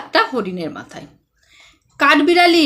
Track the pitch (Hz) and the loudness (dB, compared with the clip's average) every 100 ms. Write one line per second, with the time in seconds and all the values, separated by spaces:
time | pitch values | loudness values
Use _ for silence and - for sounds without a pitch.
0 | - - 440 254 185 180 160 - - 156 | 0 -2 -2 -4 -8 -8 -10 -12 -18 -20
1 | 156 _ _ _ _ _ - _ _ - | -20 _ _ _ _ _ -20 _ _ -2
2 | 285 302 294 349 349 339 | 0 2 2 2 4 4